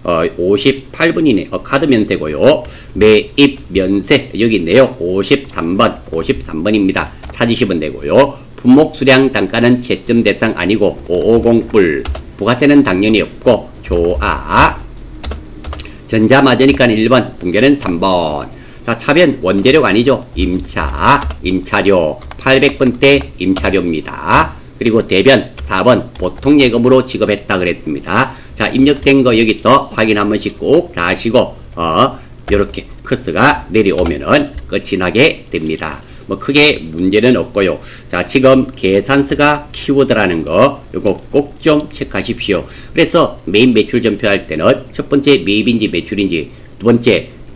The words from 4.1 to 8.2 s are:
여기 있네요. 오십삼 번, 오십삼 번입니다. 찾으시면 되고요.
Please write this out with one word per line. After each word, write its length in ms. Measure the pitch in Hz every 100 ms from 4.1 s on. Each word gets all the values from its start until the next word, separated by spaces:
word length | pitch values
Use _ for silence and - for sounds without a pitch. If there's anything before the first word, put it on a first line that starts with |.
| 147 - -
여기 160 | 117 104
있네요. 400 | 82 113 127 -
오십삼 800 | 87 95 98 143 - 87 85 98
번, 200 | 110 - -
오십삼 520 | 82 80 71 80 80
번입니다. 480 | 95 107 95 92 73 - -
찾으시면 480 | - 120 113 104 85
되고요. 580 | 76 62 73 104